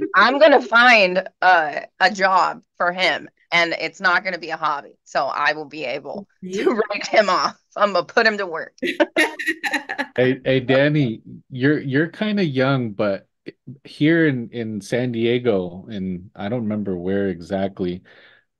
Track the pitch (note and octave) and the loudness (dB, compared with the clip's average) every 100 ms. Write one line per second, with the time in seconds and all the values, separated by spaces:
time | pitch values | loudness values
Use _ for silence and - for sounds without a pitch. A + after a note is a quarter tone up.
0 | - - A3 C#4 D#4 C4+ B3 A#3 B3 A3+ | -2 2 4 6 6 6 4 4 6 6
1 | F#3 F3+ - - F#3 F3 D3+ D3+ - - | 4 0 -4 0 4 4 2 -6 -8 0
2 | F#3+ G3 F#3+ F#3 D3+ D#3+ _ - F3 F#3 | 0 2 2 4 2 -2 _ -4 -4 0
3 | F3 A#2+ - _ - E3+ E3+ - D#3+ F3 | -2 -2 -6 _ -4 0 0 -2 -6 -4
4 | F#3+ F3+ F#3+ E3+ D#3+ D#3+ D#3 C#3+ - _ | 0 0 -2 -8 -8 -6 -4 -4 -8 _
5 | _ E3+ C3+ - D3 D3+ C#3+ D3+ C3 C#3 | _ -4 -2 -2 -2 -2 -8 -10 -8 -8
6 | C#3 G3+ G3+ _ F3+ G3 D4 A3 - - | -10 -14 -14 _ -10 -2 0 0 -2 -6
7 | - - G3 E3+ D3 - _ - G3+ F3+ | -2 2 2 2 -2 -6 _ -2 0 0
8 | E3 A#3+ A3 G#3 F#3 D#3 - - - - | -2 2 2 0 -6 -8 -12 -8 -4 0
9 | E4 E4 D#4+ - D#4+ D#4+ C#4 C#4 - - | 0 2 0 -2 -6 -6 -4 -6 -8 -10
10 | C4+ - B2+ B2+ C3+ C3 A#2+ C3 D3 D3+ | -6 0 0 0 0 0 2 4 4 2
11 | B2 - - - - B2+ C3+ D3+ C#3 C3+ | 0 -4 -12 -20 -14 -2 0 0 0 -2
12 | D#3+ - G#3+ G3+ E3 C3 C3 C3+ A#2 G2+ | -2 -2 -4 0 0 0 0 0 -2 -2
13 | G#2 G2 _ _ - - - B2+ - - | -2 -2 _ _ -20 -20 -20 -20 -14 -2
14 | D3+ E3 D#3+ B2+ A#2 A#2+ A2 G#2+ G2 B2 | 2 4 2 0 -6 -8 -8 -8 -4 -4
15 | B2+ A#2 A#2 B2 A#2+ G2 F2+ F#2 A#2 G#2 | -2 0 0 0 0 0 -2 -10 -12 -8
16 | F#2 F2+ G2 - G2+ B2 G#2+ G#2+ G2 F2+ | -6 -8 -12 -10 -6 -6 -4 -4 -4 -6
17 | F2+ G2+ G2 F2 D#2+ G2 F#2+ G2 F2+ F2+ | -2 -2 -2 -6 -6 -4 -4 -4 -6 -6
18 | _ - - _ _ | _ -20 -20 _ _